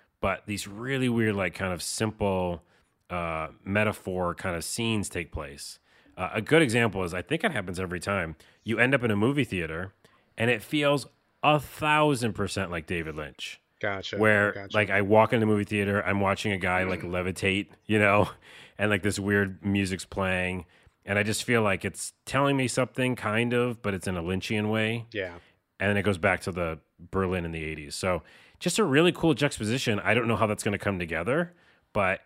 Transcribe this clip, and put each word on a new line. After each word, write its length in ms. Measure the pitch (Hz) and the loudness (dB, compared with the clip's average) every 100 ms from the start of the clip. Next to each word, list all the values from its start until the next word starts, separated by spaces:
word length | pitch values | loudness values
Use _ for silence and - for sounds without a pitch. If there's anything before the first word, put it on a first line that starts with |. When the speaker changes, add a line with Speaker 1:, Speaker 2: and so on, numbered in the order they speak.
| _ _ | _ _
Speaker 1:
But 220 | 101 92 - | -4 -4 -6
these 220 | 98 101 | -8 -8
really 420 | 101 127 135 127 | -10 -6 -2 0
weird, 260 | 117 110 98 | 2 2 0
like, 200 | 90 - | -2 -2
kind 180 | 95 | -4
of 80 | 85 | -4
simple, 840 | - - 110 - 101 95 90 85 - _ _ _ - | -6 -2 -2 0 0 2 0 -4 -10 _ _ _ -8
uh, 380 | 87 85 80 78 - | -6 -4 -4 -6 -8
metaphor 720 | 101 104 107 - 98 92 87 82 | -2 0 0 -2 -6 -2 -2 -4
kind 200 | 95 85 | -4 -6
of 80 | |
scenes 460 | - - 113 107 92 | -6 -4 -2 -2 -4
take 220 | 92 78 | -8 -8
place. 480 | 85 69 71 - - _ _ _ - | -10 -10 -14 -16 -18 _ _ _ -8
Uh, 140 | 90 | -4
a 80 | 110 | -4
good 200 | 101 156 | 2 4
example 420 | 143 120 117 95 | 6 4 2 0
is, 100 | 90 | -4
I 80 | 90 | -4
think 200 | - 165 | -4 -2
it 80 | 220 | -2
happens 280 | 131 92 90 | -2 -6 -6
every 200 | 92 87 | -6 -4
time, 360 | 98 98 80 78 - _ | -2 -2 -4 -8 -18 _
you 140 | 104 110 | -2 2
end 160 | 123 | 2
up 100 | 139 | 2
in 60 | 117 | 2
a 60 | 101 | 2
movie 300 | 113 143 120 | 2 2 0
theater, 480 | 92 80 80 95 - _ _ _ - | -2 -4 -6 -8 -12 _ _ _ -2
and 140 | 117 | 0
it 100 | 113 | 0
feels 460 | - 151 143 143 - _ _ _ | -2 0 2 2 0 _ _ _
a 180 | 143 151 | 4 4
thousand 760 | - - 151 151 151 127 117 | 0 -4 2 4 4 2 0
percent 360 | 98 98 98 90 | -2 -4 -2 -4
like 160 | 85 76 | -4 -4
David 300 | 87 80 76 | -4 -4 -8
Lynch. 440 | 71 - - - _ - | -10 -10 -14 -14 _ -8
Speaker 2:
Gotcha. 380 | 107 98 - 104 | -6 -6 -4 2
Speaker 1:
Where, 340 | 107 104 104 | 6 6 4
Speaker 2:
Gotcha. 240 | 98 98 107 | 0 -2 0
Speaker 1:
like, 120 | 98 | 2
I 120 | 98 | 2
walk 300 | 98 107 110 | 6 6 6
in 60 | 120 | 4
the 60 | 110 | 4
movie 160 | 104 | 2
theater, 420 | 101 104 101 101 92 | 0 0 0 0 0
I'm 140 | 101 | 0
watching 320 | 98 98 107 | 0 0 -2
a 60 | 95 | -2
guy, 260 | 92 92 | 0 0
like, 180 | 92 90 | 0 -2
Speaker 2:
<clears throat> 20 | |
Speaker 1:
levitate, 640 | 87 90 90 92 98 95 98 - - | -4 -4 -4 -2 0 0 -4 -10 0
you 120 | 107 | 4
know, 320 | 104 104 95 - - - - - | 6 6 4 -2 -20 -20 -16 -2
and, 120 | 104 | 0
like, 120 | 101 | 2
this 140 | 101 101 | 0 -2
weird 460 | 101 101 98 95 101 | 0 2 0 -2 -2
music's 380 | 101 92 92 - | 0 0 -4 -6
playing, 600 | 95 95 92 92 92 - _ _ _ - | -4 0 0 -2 -4 -10 _ _ _ -2
and 120 | 101 | 0
I 60 | |
just 220 | 104 101 - | 0 -2 0
feel 160 | 117 | 2
like 240 | 104 92 98 | 2 0 -4
it's 280 | - - - - | -8 -12 -14 -4
telling 320 | 135 139 139 | 0 2 2
me 100 | 123 | 0
something, 480 | - 123 - 127 120 | 0 -2 0 -2 -2
kind 380 | 107 110 120 | -2 0 2
of, 280 | 123 123 113 | 0 0 -2
but 120 | 104 | -4
it's 120 | 95 98 | -4 -4
in 120 | 90 | -4
a 40 | |
Lynchian 480 | 82 92 - 107 107 | -2 -2 -2 -2 0
way. 360 | 110 110 117 113 | 0 -2 -4 -8
Speaker 2:
Yeah. 220 | 107 92 87 - _ _ - | -8 -8 -10 -20 _ _ -2
Speaker 1:
And 100 | 98 | 0
then 60 | 101 | 2
it 60 | |
goes 140 | 101 90 | 2 2
back 240 | 95 87 | 2 0
to 100 | 98 | -2
the 280 | 90 82 78 _ - | -4 -4 -6 _ -20
Berlin 460 | 87 95 92 92 85 | -6 -2 0 -2 -4
in 60 | |
the 100 | 80 | -6
eighties. 320 | 78 76 71 - | -8 -8 -10 -4
So 260 | 95 85 - - - - | -2 -2 -4 -20 -20 -8
just 180 | 180 214 | -2 2
a 40 | |
really 300 | 185 139 175 | 4 6 4
cool 200 | - 165 | 4 2
juxtaposition. 680 | 127 143 - 107 131 127 101 | 2 0 -2 -2 -2 0 0
I 120 | 95 | 2
don't 140 | 113 117 | 2 2
know 80 | 104 | 2
how 100 | 110 | 0
that's 160 | 104 | 0
gonna 160 | 110 98 | -2 -2
come 220 | 104 92 | -2 -2
together, 540 | 85 80 90 147 175 - _ _ _ | -2 -4 0 -2 -2 -8 _ _ _
but 280 | 107 95 95 | -2 0 -2